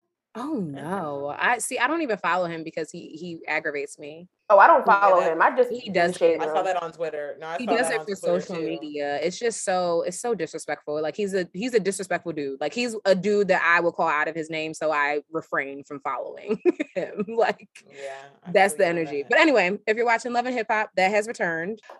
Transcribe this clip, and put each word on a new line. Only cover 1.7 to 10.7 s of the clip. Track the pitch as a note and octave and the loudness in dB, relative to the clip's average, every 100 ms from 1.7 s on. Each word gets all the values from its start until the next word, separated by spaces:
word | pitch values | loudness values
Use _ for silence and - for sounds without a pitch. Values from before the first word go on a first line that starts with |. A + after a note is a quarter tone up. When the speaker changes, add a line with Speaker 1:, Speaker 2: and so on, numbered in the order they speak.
| B3 | -2
Speaker 1:
I | B3 | 0
don't | E4 | 0
even | D4+ G3+ | -2 -2
follow | F3 F3+ F3 | 0 0 -2
him | E3 | -6
because | D#3+ E3+ D#3+ | -8 -8 -10
he, | F3 - | -12 -16
he | D#3 F3 E3 - | -14 -12 -12 -6
aggravates | D#3 D#3 C#3+ C#3 - | -4 -4 -6 -8 -12
me. | D3 D#3 F3+ _ _ | -16 -18 -20 _ _
Speaker 2:
Oh, | G3+ | 8
I | G#3+ | 10
don't | A3+ - | 8 6
Speaker 3:
Yeah, | G3+ | 6
Speaker 2:
follow | G3+ F3+ | 6 6
Speaker 3:
that | E3+ | 4
Speaker 2:
him. | E3 | 4
I | A3 | 2
just | B3+ B3 | 4 0
Speaker 1:
He | A#3+ - | 0 -4
does | F3+ F3 F3+ | 0 2 4
Speaker 2:
shade | E3+ D#3+ | 2 4
Speaker 3:
I | D#3+ | 0
saw | D#3 | 0
Speaker 2:
him. | |
Speaker 3:
that | F#3+ F3+ | 0 -2
on | E3 | -4
Twitter. | D#3 E3 D3 C#3+ C#3 | -6 -8 -6 -8 -10
No, | D#3+ | -8
I | E3+ | -8
Speaker 1:
He | A#3+ | 0
Speaker 3:
saw | A#3 | 0
Speaker 1:
does | C4 | 2
Speaker 3:
that | A#3 | -2
Speaker 1:
it | |
Speaker 3:
on | - | -4
Speaker 1:
for | G3 | -6
Speaker 3:
Twitter, | E3+ F3 | -2 -2
Speaker 1:
social | F3+ F3 | -2 -6
Speaker 3:
too. | D#3+ | -6
Speaker 1:
media. | E3 D#3 D3 C#3+ C#3+ | -6 -8 -6 -4 -2
It's | D#3+ F3+ | -4 -2
just | A#3+ G#3+ | -4 -4
so, | - F#3 F3+ E3+ E3 | -2 0 0 0 -2
it's | F3+ | -6
so | A#3+ | -6
disrespectful. | A3 D#3+ D#3+ - | -4 -6 -8 -8